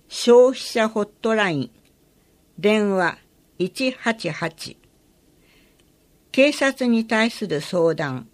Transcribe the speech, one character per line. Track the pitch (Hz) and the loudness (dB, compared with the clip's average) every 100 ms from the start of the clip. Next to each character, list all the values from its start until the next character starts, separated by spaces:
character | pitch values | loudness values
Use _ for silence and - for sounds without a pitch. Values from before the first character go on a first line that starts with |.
| - | -16
消 | - 240 240 254 | -4 6 8 6
費 | 254 | 2
者 | - 233 220 | -6 -2 -2
ホ | 220 | -2
ッ | 202 _ | -6 _
ト | 226 | -2
ラ | 220 196 | 0 0
イ | 147 | -2
ン、 | 123 _ _ _ _ _ _ _ _ - | -6 _ _ _ _ _ _ _ _ -2
電 | 202 214 208 | 0 2 2
話 | 190 170 - _ _ _ - | 0 -2 -4 _ _ _ -8
一 | 180 - 262 | -6 -4 -6
八 | 254 233 226 165 | -4 -6 -4 -6
八。 | 156 165 - - - _ _ _ _ _ _ _ _ _ _ _ _ _ _ _ | -6 -8 -10 -18 -20 _ _ _ _ _ _ _ _ _ _ _ _ _ _ _
警 | - 285 | 2 2
察 | 285 269 - 247 | 2 -2 -2 0
に | 226 226 | 0 0
対 | 220 226 | -2 -2
す | - 196 | -4 -6
る | 147 | -6
相 | - 180 165 | -4 0 0
談 | 156 143 127 - | 0 -6 -8 -12